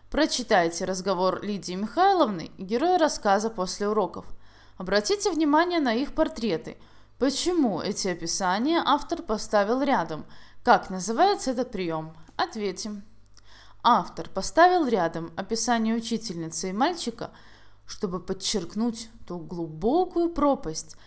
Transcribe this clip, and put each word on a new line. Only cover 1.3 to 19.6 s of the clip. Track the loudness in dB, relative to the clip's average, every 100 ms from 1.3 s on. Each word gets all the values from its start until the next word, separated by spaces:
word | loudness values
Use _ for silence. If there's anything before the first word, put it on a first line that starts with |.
| 0
Лидии | -4 -6 -6
Михайловны | -6 -4 2 4 4 2 0 -8 -12
и |
героя | -4 0 2 2
рассказа | 2 2 2 2 2
после | -4 -4 -2 0
уроков. | 0 -2 -4 -10 -12 -14 -20 -20 -8
Обратите | 2 2 4 2 2
внимание | 2 4 4 4 2
на | 2
их | 0 0
портреты. | 0 -2 0 -2 -2 -4 -16 -20 -20 -20 -2
Почему | 0 0 0 2 2 0
эти | -4 -2 -4
описания | -4 -4 0 0 2 2 2 4
автор | 2 0 -6
поставил | -4 -4 2 2 2 2
рядом? | 2 2 0 -6 -10 -16 -18 -2
Как | 4 4 4
называется | -6 -4 2 4 4 -2
этот | -2 -4
прием? | -4 -4 -4 -8 -14 -12 -6
Ответим. | -6 -4 -6 -6 -8 -10 -14 -20 -20 -20 -20 -20 -20 0
Автор | 4 4 2 -8 -8
поставил | -6 0 6 6 6 2
рядом | 2 0 -2 -8 -8
описание | -4 -2 0 2 2 0
учительницы | -2 -4 -4 -8 -6 -6 -4
и |
мальчика, | 0 -2 -2 -6 -8 -12 -12 -20 -20 -20 -20 -16
чтобы | -8 -6 -6
подчеркнуть | -6 -6 -4 -4 -4 -4 -4 -4 -10 -14 -12
ту | -10
глубокую | -8 -8